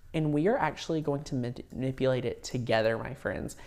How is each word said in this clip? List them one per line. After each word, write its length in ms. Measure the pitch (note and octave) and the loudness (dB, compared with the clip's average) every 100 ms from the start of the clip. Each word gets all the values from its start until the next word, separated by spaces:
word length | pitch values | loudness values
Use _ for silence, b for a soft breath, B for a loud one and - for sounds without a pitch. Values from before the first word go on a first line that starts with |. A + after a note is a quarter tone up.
| - | -4
and 180 | D#3+ D#3 | 0 2
we 140 | D3 F#3 | 4 4
are 100 | C4 | 4
actually 420 | D#3 - - D#3+ | 2 -2 -2 -2
going 240 | D3+ C#3+ | 0 -2
to 100 | D3 | -2
manip-, 380 | C3 A#2+ B2 - | -2 -2 -4 -10
manipulate 540 | - C3 C3 C3 B2+ A#2+ | -4 -4 2 2 2 0
it 180 | - | -4
together, 540 | - B2+ A#2 A2+ A2 A2+ | -6 -4 2 4 4 2
my 160 | A#2 | -2
friends. 420 | C3+ - - - - | -6 -4 -4 -6 -10